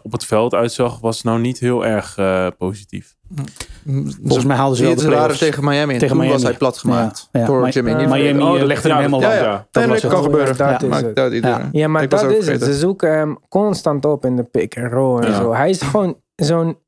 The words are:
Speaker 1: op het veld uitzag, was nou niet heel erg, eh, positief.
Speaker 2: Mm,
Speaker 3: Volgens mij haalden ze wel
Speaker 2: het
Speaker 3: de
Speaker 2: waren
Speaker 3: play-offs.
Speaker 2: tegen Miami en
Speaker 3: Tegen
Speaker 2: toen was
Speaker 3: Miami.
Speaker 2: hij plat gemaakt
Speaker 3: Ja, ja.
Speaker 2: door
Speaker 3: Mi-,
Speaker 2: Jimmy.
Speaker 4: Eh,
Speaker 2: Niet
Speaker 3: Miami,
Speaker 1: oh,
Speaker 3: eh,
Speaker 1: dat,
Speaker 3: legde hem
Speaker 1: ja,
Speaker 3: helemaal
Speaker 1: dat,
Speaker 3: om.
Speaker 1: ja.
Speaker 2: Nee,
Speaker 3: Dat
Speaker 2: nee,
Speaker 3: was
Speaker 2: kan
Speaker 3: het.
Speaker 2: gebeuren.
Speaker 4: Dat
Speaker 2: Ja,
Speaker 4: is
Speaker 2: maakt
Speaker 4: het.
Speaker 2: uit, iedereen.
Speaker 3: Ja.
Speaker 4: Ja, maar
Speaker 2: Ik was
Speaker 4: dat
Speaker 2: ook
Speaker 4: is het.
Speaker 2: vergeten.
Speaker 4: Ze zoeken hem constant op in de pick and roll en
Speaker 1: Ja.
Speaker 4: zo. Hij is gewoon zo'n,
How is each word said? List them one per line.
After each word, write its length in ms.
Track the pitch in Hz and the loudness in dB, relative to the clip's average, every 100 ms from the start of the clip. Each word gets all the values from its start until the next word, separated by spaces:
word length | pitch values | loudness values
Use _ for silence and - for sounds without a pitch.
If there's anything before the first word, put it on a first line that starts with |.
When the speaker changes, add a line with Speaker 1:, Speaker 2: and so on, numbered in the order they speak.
Speaker 1:
op 80 | 110 | -8
het 140 | 113 - | -10 -2
veld 280 | 110 120 | 0 2
uitzag, 460 | 117 117 - 120 117 | 0 0 0 -4 -2
was 240 | 113 113 | -4 -2
nou 160 | 117 113 | -2 0
niet 200 | 120 123 | -2 -2
heel 260 | 123 120 113 | -2 0 0
erg, 320 | 107 - - | -2 -4 -2
eh, 300 | 95 92 92 - | 0 0 -2 -4
positief. 580 | 92 101 104 98 - _ - 151 135 - - - | -6 -6 -12 -16 -16 _ -14 -10 -10 -12 -18 -14
Speaker 2:
Mm, 280 | 147 135 143 143 | -6 -4 -4 -4
Speaker 3:
Volgens 220 | 139 127 131 | 0 2 2
mij 100 | 131 | 2
haalden 220 | 139 123 | 0 2
ze 60 | |
wel 80 | 127 | 2
Speaker 2:
het 80 | - | 2
Speaker 3:
de 40 | 151 | 2
Speaker 2:
waren 120 | 151 | 2
Speaker 3:
play-offs. 180 | 156 139 | 2 0
Speaker 2:
tegen 240 | 160 139 | 0 0
Miami 300 | 143 143 147 | 0 0 0
en 60 | 123 | 0
Speaker 3:
Tegen 80 | 131 | 0
Speaker 2:
toen 100 | 131 | 2
was 100 | 131 | 2
Speaker 3:
Miami. 160 | 135 | 2
Speaker 2:
hij 100 | 123 120 | 0 0
plat 200 | 131 - | -2 -2
gemaakt 520 | - 120 110 - - | -2 0 -2 -6 -4
Speaker 3:
Ja, 80 | 127 | -2
ja. 60 | 117 | 2
Speaker 2:
door 160 | 131 | 2
Speaker 3:
Mi-, 80 | 123 | 2
Speaker 2:
Jimmy. 220 | 135 120 | 0 0
Speaker 4:
Eh, 60 | 113 | 0
Speaker 2:
Niet 120 | - | 2
Speaker 3:
Miami, 320 | 135 143 143 | 2 2 2
Speaker 1:
oh, 100 | 143 | 2
Speaker 3:
eh, 40 | - | 2
Speaker 1:
dat, 80 | 139 | 2
Speaker 3:
legde 200 | 143 - | 0 2
hem 100 | 151 | 2
Speaker 1:
ja, 60 | |
Speaker 3:
helemaal 160 | 143 139 | 2 2
Speaker 1:
dat, 100 | 123 | 2
Speaker 3:
om. 40 | 202 113 | 2 0
Speaker 1:
ja. 60 | |
Speaker 2:
Nee, 60 | 101 - | -2 -2
Speaker 3:
Dat 120 | - | 0
Speaker 2:
nee, 80 | - | 2
Speaker 3:
was 100 | - | 2
Speaker 2:
kan 100 | 123 | 2
Speaker 3:
het. 120 | - | 2
Speaker 2:
gebeuren. 340 | - 147 135 131 | 2 2 2 2
Speaker 4:
Dat 100 | 139 | 0
Speaker 2:
Ja, 140 | 127 | 0
Speaker 4:
is 60 | 131 | 0
Speaker 2:
maakt 160 | 147 120 | -2 -2
Speaker 4:
het. 120 | 107 | 0
Speaker 2:
uit, 140 | 127 | 0
iedereen. 240 | 117 123 117 | 0 0 0
Speaker 3:
Ja. 100 | 135 | -2
Speaker 4:
Ja, 160 | 151 156 | 0 0
maar 160 | 156 | 0
Speaker 2:
Ik 80 | 139 | 2
was 100 | 139 | 2
Speaker 4:
dat 80 | 135 | 2
Speaker 2:
ook 60 | 214 | 2
Speaker 4:
is 60 | |
het. 60 | 165 | 0
Speaker 2:
vergeten. 240 | 127 123 | 0 0
Speaker 4:
Ze 60 | 139 | 0
zoeken 320 | 175 196 165 | 0 0 0
hem 260 | 156 151 - _ | 0 -2 -6 _
constant 560 | 190 208 190 160 143 151 | 0 0 0 -2 0 0
op 200 | 147 127 | 0 0
in 100 | 123 | -2
de 80 | |
pick 340 | 120 - 92 - | -2 -2 -4 -4
and 140 | 123 | -4
roll 300 | 120 135 120 | 0 0 2
en 80 | 113 | 0
Speaker 1:
Ja. 40 | 101 | 0
Speaker 4:
zo. 160 | 117 | 0
Hij 160 | 120 156 | 0 0
is 120 | 185 | 0
gewoon 360 | 139 214 185 - _ - | -2 -2 -2 -4 _ -4
zo'n, 420 | 151 170 165 156 | 0 0 -2 -6